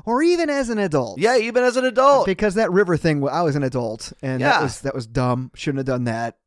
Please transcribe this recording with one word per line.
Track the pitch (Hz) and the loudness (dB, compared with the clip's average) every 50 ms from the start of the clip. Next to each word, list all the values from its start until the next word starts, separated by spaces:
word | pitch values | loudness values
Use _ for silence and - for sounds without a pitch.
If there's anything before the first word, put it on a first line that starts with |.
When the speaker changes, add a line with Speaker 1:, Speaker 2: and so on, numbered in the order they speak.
| - | -6
Speaker 1:
or | - 233 247 | -4 -2 2
even | 311 339 359 339 339 302 | 2 2 2 2 0 -2
as | 285 277 269 226 | -2 -2 -2 -2
an | 240 214 | -2 -2
adult. | 202 185 147 143 127 110 95 123 | -2 0 0 0 -2 -2 -2 0
Speaker 2:
Yeah, | 165 226 254 254 | 2 2 4 2
even | 214 233 226 247 247 | 2 0 0 2 2
as | 254 240 254 | 2 2 2
an | 254 | 0
adult. | 254 226 240 262 277 285 262 190 | 0 2 4 6 6 6 6 4
Speaker 1:
Because | 185 190 - 214 208 180 | 2 0 0 0 0 0
that | 208 226 180 175 | 0 0 2 2
river | 190 208 180 175 147 | 2 2 2 2 2
thing, | - 170 151 143 139 | 2 0 0 0 0
I | - 127 160 175 | -2 0 0 0
was | 160 139 | 0 0
an | 147 143 | 0 -2
adult, | 131 120 131 120 113 110 117 - - - - | -2 -2 -4 -4 -4 -6 -10 -12 -16 -14 -10
and | - 135 131 127 | -8 -6 -4 -2
that | - - 262 190 | 0 2 2 2
Speaker 2:
Yeah. | 143 | 0
Speaker 1:
was, | 135 117 - | -2 -6 -8
that | - 135 - | -8 -8 -6
was | 131 117 113 | -8 -10 -6
dumb. | 117 135 127 123 123 123 127 127 - | -4 -2 0 0 -2 -2 -4 -8 -12
Shouldn't | - - 156 139 139 | -8 -6 -6 -4 -4
have | 135 | -4
done | 131 131 127 123 | -2 -2 -2 -2
that. | 120 113 113 117 113 - _ _ | -4 -4 -4 -6 -6 -8 _ _